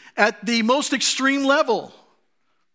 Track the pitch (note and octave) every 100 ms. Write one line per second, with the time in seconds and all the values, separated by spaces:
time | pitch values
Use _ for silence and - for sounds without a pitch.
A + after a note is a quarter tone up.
0 | - - G#3+ - G3+ A#3 A3+ C4+ C#4 C4+
1 | - - C4 C#4 C4+ C#4 D4+ G#3 - -
2 | _ _ _ _ _ _ _